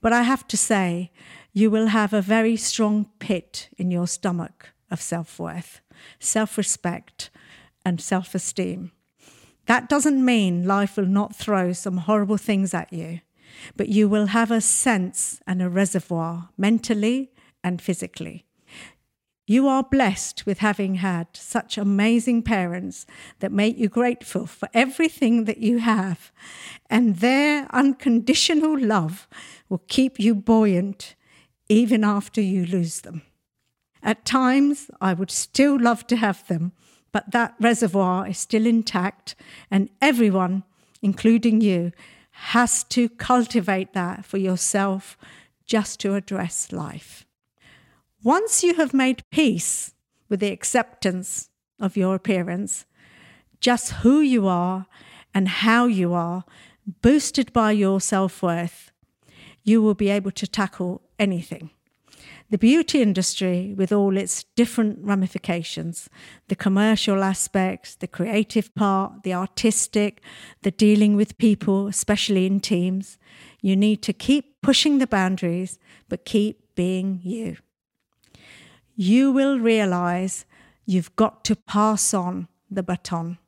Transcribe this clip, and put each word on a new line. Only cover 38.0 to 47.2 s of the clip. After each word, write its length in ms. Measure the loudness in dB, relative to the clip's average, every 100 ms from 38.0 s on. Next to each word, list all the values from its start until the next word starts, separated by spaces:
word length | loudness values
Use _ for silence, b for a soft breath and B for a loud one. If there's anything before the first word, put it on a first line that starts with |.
| 0 0 -4
is 100 | -8
still 300 | -4 0 2
intact, 680 | 2 0 -2 -4 -6 -18 -18 B B B
and 180 | 0 0 _
everyone, 640 | 2 4 2 2 0 -2 -6 b b b
including 580 | -2 2 4 4 4 2
you, 320 | 4 2 -2 -8 b b b
has 520 | -18 -2 2 2 0 -2
to 240 | 0 0
cultivate 840 | _ 0 2 2 -2 0 -2 -2
that 320 | -4 -4 -6 -8
for 120 | -4
yourself 800 | -2 -2 0 0 0 -2 -6 -20 B B B B _
just 340 | -2 -2 -6
to 120 | -4
address 580 | -4 -4 -6 -6 -8 -8
life. 540 | -8 -10 -14 -20 -20